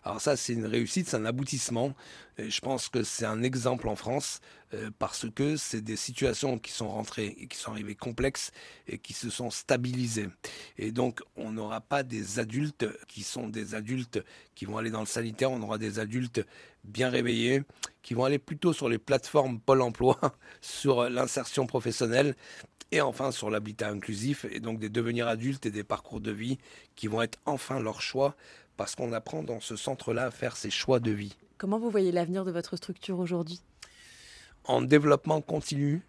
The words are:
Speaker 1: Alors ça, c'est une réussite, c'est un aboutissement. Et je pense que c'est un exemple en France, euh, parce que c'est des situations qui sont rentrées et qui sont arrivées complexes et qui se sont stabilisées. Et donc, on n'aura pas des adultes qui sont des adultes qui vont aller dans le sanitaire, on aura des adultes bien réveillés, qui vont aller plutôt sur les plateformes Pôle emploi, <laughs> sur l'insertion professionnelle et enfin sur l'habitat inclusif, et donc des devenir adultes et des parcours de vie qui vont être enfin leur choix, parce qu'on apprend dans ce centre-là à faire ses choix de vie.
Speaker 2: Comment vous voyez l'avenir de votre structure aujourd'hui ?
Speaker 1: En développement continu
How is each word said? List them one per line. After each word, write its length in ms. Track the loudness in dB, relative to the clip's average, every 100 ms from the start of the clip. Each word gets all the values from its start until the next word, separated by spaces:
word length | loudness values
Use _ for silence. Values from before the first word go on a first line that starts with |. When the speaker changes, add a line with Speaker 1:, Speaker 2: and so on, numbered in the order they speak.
Speaker 1:
Alors 160 | -4 -2
ça, 160 | 2 2
c'est 180 | 2
une 120 | -2 0
réussite, 440 | 0 2 0 0
c'est 80 | 0
un 80 | 0
aboutissement. 680 | -2 -2 -2 -2 0 0 -2 -16 -20 -20 -10
Et 100 | -4
je 100 | -4
pense 300 | -2 -2 -2
que 140 | -2
c'est 220 | -2 -2 -2
un 180 | 0
exemple 440 | 0 2 0 0 -2
en 80 | -4
France, 440 | -2 -2 -2 -8 -12 -20 _
euh, 160 | -8 -8 -4
parce 300 | -4 -4 -8
que 280 | 0 0 0
c'est 240 | -2 -4
des 160 | -4 -4
situations 600 | -6 0 0 2 0 -2
qui 140 | -4
sont 160 | -6 -4
rentrées 480 | -4 -6 -4 -4 -4
et 80 | -12
qui 120 | -10
sont 140 | -8
arrivées 220 | -6 -8
complexes 580 | -6 -8 0 0 0 -8 -10 -20 -20 -10
et 100 | -10
qui 160 | -10
se 160 | -8 -6
sont 220 | -6 -6
stabilisées. 760 | -6 0 2 2 0 0 0 -4 -6 -12 -12 -16 -6
Et 120 | -4
donc, 300 | 2 0 0 -12 -10
on 160 | -8
n'aura 300 | -6 -6 -6
pas 200 | -2 -2
des 380 | 0 -4 -4 -2
adultes 480 | -2 0 -2 0 -4 -4 -14
qui 140 | -12
sont 260 | -8 -6 -6
des 280 | -6 -6 -6
adultes 480 | -4 -4 -2 -4 -4 -16 -20 -10
qui 100 | -6
vont 120 | -4
aller 120 | -2
dans 120 | -2
le 40 | -2
sanitaire, 460 | -2 -2 0 0
on 100 | 2
aura 160 | -2 -2
des 220 | -2 -2
adultes 480 | -2 -2 0 -2 -2 -6 -20 _
bien 260 | -12 0 2
réveillés, 520 | 2 2 2 4 4 2 -8 -12 _
qui 140 | -4 2
vont 80 |
aller 160 | 4 2
plutôt 340 | 0 2 2
sur 160 | 4 2
les 80 | 0
plateformes 640 | 4 2 6 4 4 2
Pôle 240 | 6 6
emploi, 340 | 6 4 6 6 4 0
<laughs> 200 | -20 -18
sur 480 | -12 -2 4 4 4
l'insertion 580 | 2 0 0 -2 0 0
professionnelle 680 | 0 0 0 4 6 6 2 -8 -18 -20 _ 0
et 80 | 2
enfin 300 | 2 2 -2
sur 180 | -2 -2
l'habitat 400 | -2 -2 -4 -4
inclusif, 560 | -2 -4 -2 -2 -2 -4
et 80 | -6
donc 200 | -4 -4
des 100 | -2
devenir 380 | 0 0 0 0
adultes 380 | 0 0 -2 -4
et 60 |
des 120 | -4
parcours 360 | -2 -4 -4 -6
de 120 | -4
vie 260 | -4 -4 -4 -6 -20 -20 -6
qui 120 | -2
vont 140 | 0
être 180 | 0 -2 -2
enfin 340 | -2 -2 -2
leur 220 | -2 -4
choix, 340 | -4 2 2 2 -18 -20 _ -6
parce 200 | -6 -4
qu'on 180 | -2
apprend 300 | -2 -4 -8
dans 180 | -6 -6
ce 140 | -6 -6
centre-là 500 | -4 -4 -2 0 0
à 60 |
faire 260 | -2 -6 -4
ses 140 | -4
choix 280 | -2 4 4
de 120 | 4
vie. 240 | 0 -4 -10 -20 _
Speaker 2:
Comment 200 | 0 0
vous 120 | 2
voyez 220 | 4 4
l'avenir 320 | 4 0 -2
de 80 | -2
votre 240 | -4 -4 -8
structure 440 | -8 -10 -4 -2
aujourd'hui ? 420 | 0 0 -2 -6 _ _ -20 -20 -20 -20 -20 -20 -20 -18 0
Speaker 1:
En 160 | 2
développement 580 | 8 8 8 6 6 0
continu 600 | 2 -2 -2 0 2 0